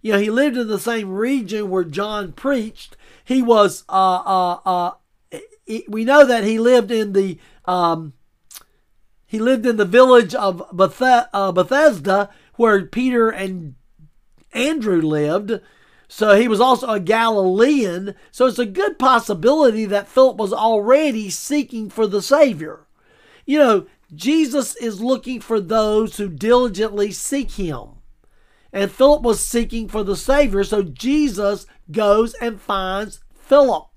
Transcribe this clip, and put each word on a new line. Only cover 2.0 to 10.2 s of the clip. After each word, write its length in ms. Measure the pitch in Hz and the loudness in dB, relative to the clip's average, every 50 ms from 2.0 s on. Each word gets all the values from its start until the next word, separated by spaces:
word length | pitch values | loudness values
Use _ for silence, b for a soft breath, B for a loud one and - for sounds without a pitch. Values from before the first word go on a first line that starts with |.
| 202 214 214 208 202 175 - | -6 -6 -6 -8 -8 -10 -12
preached. 640 | - - 269 285 254 214 220 - - - - - b b b b b b | -6 -4 -2 -2 -2 -4 -8 -12 -18 -20 -20 -20 b b b b b b
He 180 | - 247 262 | -2 0 0
was, 420 | 247 233 226 214 208 185 180 - _ - | 2 4 4 4 4 2 0 -6 _ -4
uh, 320 | - 190 190 185 185 180 - | 0 2 2 2 0 -2 -2
uh, 340 | - 190 185 180 180 175 175 _ | -2 0 0 0 -2 -4 -4 _
uh, 260 | 190 180 180 175 180 - _ _ _ _ _ _ _ - - 415 - _ _ _ | -4 -2 -2 -4 -6 -8 _ _ _ _ _ _ _ -20 -20 -20 -20 _ _ _
he, 200 | - 220 - - | -10 -10 -10 -8
we 160 | - 208 220 226 | -8 -6 -4 0
know 220 | 240 277 302 285 | 4 6 6 6
that 180 | 254 240 226 202 | 6 2 0 0
he 160 | 208 226 220 | -2 0 0
lived 320 | 226 240 254 247 220 190 | 2 4 4 4 2 0
in 220 | 233 220 220 208 190 | -4 -4 -4 0 0
the, 260 | 196 196 190 165 b b b b b b | -2 -2 -2 -6 b b b b b b
um, 480 | - 180 180 175 170 165 160 160 151 135 _ _ _ _ _ _ _ - - _ _ _ _ _ _ _ _ _ _ _ _ _ | -4 -2 0 0 0 0 -2 -6 -14 -18 _ _ _ _ _ _ _ -20 -20 _ _ _ _ _ _ _ _ _ _ _ _ _
he 140 | _ - 220 | _ -6 -2
lived 260 | 220 247 262 247 214 | 2 2 2 2 0
in 120 | 247 233 | -2 0
the 80 | 214 208 | 0 -2
village 500 | 175 185 247 254 262 254 240 | 4 6 6 8 8 8 6